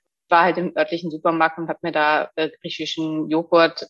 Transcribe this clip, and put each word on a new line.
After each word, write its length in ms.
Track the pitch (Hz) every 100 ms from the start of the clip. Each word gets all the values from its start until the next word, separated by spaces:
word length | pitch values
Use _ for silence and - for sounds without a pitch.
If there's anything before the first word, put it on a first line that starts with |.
| _ _ -
War 140 | 170
halt 140 | 180 170
im 180 | 180 151
örtlichen 320 | 151 170 175
Supermarkt 480 | 156 175 165 160 175
und 120 | 160
hab 120 | 156
mir 80 | 170
da, 400 | 156 151 151 - -
äh, 140 | 156 -
griechischen 680 | 165 - 151 160 156 156 151
Joghurt 580 | 160 170 170 165 -